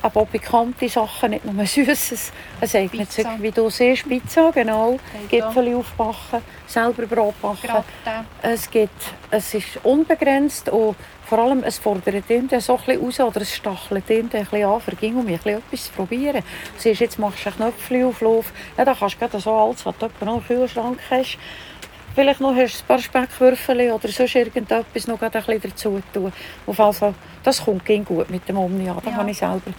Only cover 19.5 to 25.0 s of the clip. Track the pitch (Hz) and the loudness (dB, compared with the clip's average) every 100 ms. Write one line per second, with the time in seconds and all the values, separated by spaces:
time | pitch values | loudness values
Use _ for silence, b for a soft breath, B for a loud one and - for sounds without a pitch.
19.5 | 220 214 254 - - 226 - 202 233 233 | 4 4 2 -6 -6 -8 -6 -4 -4 0
20.5 | 247 254 247 233 247 - 262 262 - B | 0 0 0 -4 -6 0 0 0 -6 B
21.5 | B B B B B B - 277 269 269 | B B B B B B 4 4 4 2
22.5 | 254 247 - - 254 - 262 254 - 254 | 4 2 0 0 0 2 -2 -2 4 4
23.5 | 254 - 247 247 220 214 202 247 262 233 | 4 0 2 2 0 -4 0 2 4 2
24.5 | 254 220 226 226 233 | -2 -2 -2 -2 -6